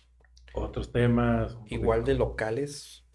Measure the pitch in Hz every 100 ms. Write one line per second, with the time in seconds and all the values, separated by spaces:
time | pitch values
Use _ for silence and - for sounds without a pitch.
0 | _ _ _ _ - - - 123 - 120
1 | 120 117 120 117 113 - - 117 117 113
2 | 120 131 110 - 110 117 143 143 - -
3 | _